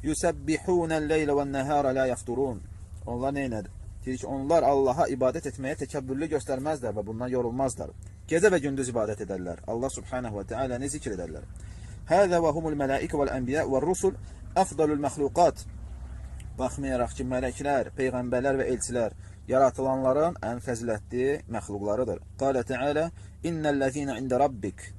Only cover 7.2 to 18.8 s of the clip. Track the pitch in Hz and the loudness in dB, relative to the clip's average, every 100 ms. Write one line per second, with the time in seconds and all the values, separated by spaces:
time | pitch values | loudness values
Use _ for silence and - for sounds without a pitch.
7.2 | 127 127 120 123 135 - 76 - - - | -2 0 0 0 0 -2 -8 -10 -16 -16
8.2 | - 160 208 180 143 139 127 117 107 104 | 0 6 6 6 2 0 0 0 0 -2
9.2 | 98 95 90 85 - 113 131 - 98 127 | -4 -4 -4 -6 -4 -2 -2 -4 -6 -6
10.2 | 120 104 101 131 131 123 139 147 127 95 | -4 -6 -6 -4 -2 -2 -4 -4 -6 -6
11.2 | 85 76 - - - - - - - 170 | -6 -8 -12 -12 -12 -12 -12 -12 2 6
12.2 | 202 175 165 147 160 147 135 135 170 151 | 6 6 4 2 0 0 0 0 0 0
13.2 | 139 135 123 143 123 131 147 185 190 - | 0 0 0 0 2 2 2 2 0 0
14.2 | - - - 175 190 147 156 147 143 151 | -12 -14 -4 0 2 2 2 2 0 0
15.2 | 139 - 170 - - - - - - - | 0 6 4 4 -10 -12 -12 -12 -12 -12
16.2 | - - - - 127 - 139 127 120 - | -12 -12 -12 -4 -4 -2 -2 0 0 -2
17.2 | 127 127 127 - 143 139 110 - 131 127 | -2 -2 -2 -2 0 2 0 0 0 0
18.2 | 123 127 135 135 - 123 | 0 0 2 2 2 0